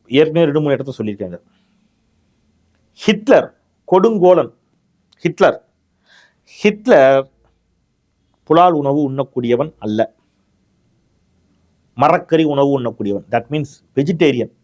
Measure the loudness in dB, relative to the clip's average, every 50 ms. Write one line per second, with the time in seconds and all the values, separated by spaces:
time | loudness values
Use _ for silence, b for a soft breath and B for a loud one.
0 | _ -2 2 2 2 2 2 0 0 0 0 -2 -2 -2 -4 -4 -6 -8 -10 -10
1 | -8 -8 -8 -10 -10 -12 -14 -16 _ _ _ _ _ _ _ _ _ _ _ _
2 | _ _ _ _ _ _ _ _ _ _ _ _ _ _ _ _ _ _ _ -8
3 | -2 -2 -2 -2 2 2 2 2 2 0 _ _ _ _ _ _ _ 0 0 2
4 | 2 2 0 2 2 4 4 4 2 -2 _ _ _ _ _ _ _ _ _ _
5 | _ _ _ _ -8 -6 -2 2 2 2 2 0 _ _ _ _ _ _ _ _
6 | b b b b b b b b _ _ _ -4 -2 -2 -2 -2 0 2 4 4
7 | 4 4 2 2 -2 -6 _ _ _ _ _ _ _ _ _ _ _ _ _ _
8 | _ _ _ _ _ _ _ _ _ 0 2 4 4 4 2 0 -2 -2 -2 -2
9 | -2 -4 -4 -6 -8 -8 -6 -6 -2 0 0 0 -2 -4 -8 _ -10 -6 -4 -4
10 | -4 -4 _ _ _ _ _ _ _ _ _ _ _ _ _ _ _ _ _ _
11 | _ _ _ _ _ _ _ _ _ _ _ _ _ _ _ _ _ _ _ 0
12 | 0 2 2 0 -2 -2 -2 0 0 0 0 0 0 0 0 -2 -4 -6 -8 -8
13 | -6 -6 -6 -6 -6 -6 -6 -6 -4 -4 -6 -8 -8 -8 -12 _ _ _ -6 -4
14 | -4 -2 -2 0 0 0 0 -2 -6 -8 _ _